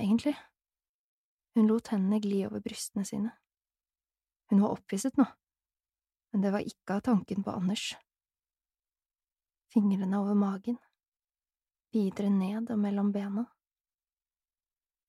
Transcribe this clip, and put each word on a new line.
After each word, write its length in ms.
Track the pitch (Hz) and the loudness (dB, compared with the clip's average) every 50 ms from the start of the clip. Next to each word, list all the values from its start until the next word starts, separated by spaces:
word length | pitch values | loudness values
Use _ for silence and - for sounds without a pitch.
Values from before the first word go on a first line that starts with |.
egentlig? 340 | 220 190 220 233 - 294 285 - - - _ _ _ _ _ _ _ _ _ _ _ _ _ _ _ _ _ _ _ _ - | 0 2 2 2 2 0 -2 -4 -6 -20 _ _ _ _ _ _ _ _ _ _ _ _ _ _ _ _ _ _ _ _ 2
Hun 160 | 226 220 214 | 4 4 4
lot 220 | 220 233 - - 226 | 4 2 0 -2 -2
hendene 260 | 196 185 190 214 214 208 | 0 2 2 0 0 0
gli 180 | 202 202 196 190 208 | 0 -2 -2 -2 -2
over 160 | 214 208 - | -6 -8 -8
brystene 420 | 233 226 - - - - 202 190 - | -8 -10 -10 -10 -8 -6 -6 -6 -4
sine. 240 | 214 202 202 233 - _ _ _ _ _ _ _ _ _ _ _ _ _ _ _ _ _ _ _ _ _ _ - | -4 -4 -4 -4 -6 _ _ _ _ _ _ _ _ _ _ _ _ _ _ _ _ _ _ _ _ _ _ 2
Hun 140 | 208 196 202 | 4 4 4
var 100 | - 190 | 4 0
opphisset 400 | - - - 196 196 - 269 - 285 | -4 -8 -6 -6 -4 -4 0 2 2
nå, 40 | 247 - - _ _ _ _ _ _ _ _ _ _ _ _ _ _ _ _ _ _ _ | 2 2 0 _ _ _ _ _ _ _ _ _ _ _ _ _ _ _ _ _ _ _
men 120 | - 196 196 | -2 0 0
det 80 | 196 | 0
var 120 | 196 208 - - | 0 -2 -4 -6
ikke 300 | - _ _ - 185 208 | -10 _ _ -6 -6 -4
av 60 | - | 0
tanken 380 | 262 233 180 - - 190 196 196 | 2 0 0 0 -2 -6 -6 -4
på 100 | 208 - | -4 -4
Anders. 380 | - 180 185 214 - - - - - _ _ _ _ _ _ _ _ _ _ _ _ _ _ _ _ _ _ _ _ _ _ _ _ _ _ _ _ _ _ _ _ _ _ | -4 -2 -2 -2 -4 -6 -8 -10 -12 _ _ _ _ _ _ _ _ _ _ _ _ _ _ _ _ _ _ _ _ _ _ _ _ _ _ _ _ _ _ _ _ _ _
Fingrene 460 | - 226 202 202 196 196 190 185 196 202 | 2 2 4 4 2 0 0 -2 -2 -2
over 160 | 196 202 208 | 0 0 2
magen, 400 | 202 202 196 196 190 - 233 240 - _ _ _ _ _ _ _ _ _ _ _ _ _ _ _ _ _ _ _ _ _ _ | 2 2 0 -2 -4 -6 -6 -6 -6 _ _ _ _ _ _ _ _ _ _ _ _ _ _ _ _ _ _ _ _ _ _
videre 360 | - 220 196 190 190 - 202 202 | -2 0 0 0 0 0 0 2
ned 400 | 202 190 185 190 208 226 233 233 | 2 2 2 0 -2 -4 -4 -2
og 80 | 226 208 | 0 0
mellom 320 | 202 202 202 202 202 202 | 0 0 0 0 0 0
bena. 340 | 202 202 196 202 196 214 240 - _ _ _ _ _ _ _ _ _ _ _ _ _ _ _ _ _ _ _ _ _ _ _ _ _ _ _ _ _ _ _ | 0 -2 -4 -4 -4 -6 -6 -6 _ _ _ _ _ _ _ _ _ _ _ _ _ _ _ _ _ _ _ _ _ _ _ _ _ _ _ _ _ _ _